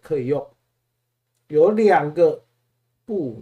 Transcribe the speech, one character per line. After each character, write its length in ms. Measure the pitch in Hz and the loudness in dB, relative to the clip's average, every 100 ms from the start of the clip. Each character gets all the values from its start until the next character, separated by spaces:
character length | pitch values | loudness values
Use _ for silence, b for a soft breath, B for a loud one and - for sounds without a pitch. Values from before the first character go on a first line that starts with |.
可 160 | - 147 | -8 -6
以 80 | 123 | -4
用， 280 | - - _ _ _ _ _ _ _ _ _ - | -6 -8 _ _ _ _ _ _ _ _ _ -4
有 220 | 151 180 | 2 2
两 420 | 214 208 165 147 | 4 2 2 0
个 320 | 170 160 - _ _ _ _ _ _ - | 0 0 0 _ _ _ _ _ _ -10
不 340 | 202 131 107 | -8 -8 -10